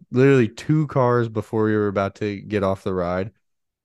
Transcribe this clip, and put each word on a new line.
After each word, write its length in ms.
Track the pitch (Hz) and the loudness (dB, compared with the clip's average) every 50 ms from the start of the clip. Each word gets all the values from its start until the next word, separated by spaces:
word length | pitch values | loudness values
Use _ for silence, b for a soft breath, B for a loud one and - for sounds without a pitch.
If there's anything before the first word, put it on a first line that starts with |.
| - - | -12 -4
literally 380 | - 123 131 139 139 135 123 110 | 0 2 4 6 6 4 4 2
two 380 | - - - - 156 156 156 143 | -2 -4 -2 0 0 0 0 0
cars 420 | - 143 127 123 120 120 117 113 | 0 0 2 2 2 0 0 -2
before 360 | 110 110 104 - - 110 110 | -4 -6 -6 -4 -2 -2 0
we 100 | 107 107 | 0 0
were 120 | 107 104 104 | 0 0 0
about 280 | 95 101 98 98 - | 0 -2 -2 -2 -4
to 260 | - 107 104 101 98 | -6 -6 -6 -6 -8
get 220 | 98 101 104 104 98 | -8 -4 -2 -2 0
off 200 | 95 95 92 - | 0 -2 -2 -4
the 100 | 104 95 | -6 -4
ride. 380 | 92 87 85 90 92 95 113 - _ _ _ _ _ _ _ _ _ _ | -4 -2 -2 -2 -4 -6 -6 -10 _ _ _ _ _ _ _ _ _ _